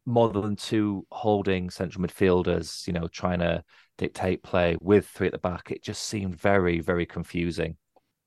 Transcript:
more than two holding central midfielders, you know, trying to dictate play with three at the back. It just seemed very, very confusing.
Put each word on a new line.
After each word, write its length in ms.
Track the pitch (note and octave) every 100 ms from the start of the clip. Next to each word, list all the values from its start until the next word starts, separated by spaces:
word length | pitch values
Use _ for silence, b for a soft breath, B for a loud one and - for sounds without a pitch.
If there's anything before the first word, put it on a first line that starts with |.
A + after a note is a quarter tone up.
| -
more 240 | A#2+ A2+
than 260 | G2+ G#2 G2+
two 500 | - A2+ G#2 F#2+ -
holding 580 | - G#2+ G#2 G2 F#2 F2+
central 360 | - F2+ F#2+ F2
midfielders, 800 | - F#2+ F2+ F2 E2+ E2+ - -
you 80 |
know, 140 | F2 E2+
trying 320 | - F2+ F2
to 240 | E2+ E2 - b b -
dictate 460 | E2+ - F#2 -
play 320 | - F#2 F2 E2+
with 260 | E2+ G2+ -
three 200 | - F#2
at 60 |
the 60 | -
back. 320 | F2+ F2 -
It 100 | -
just 220 | - G#2
seemed 320 | - G#2+ F#2+ E2+
very, 460 | G2+ G2 F2+ E2+
very 240 | D#2+ F2 E2+
confusing. 720 | F2 E2 F2 E2+ E2 E2 E2 _ _ _ _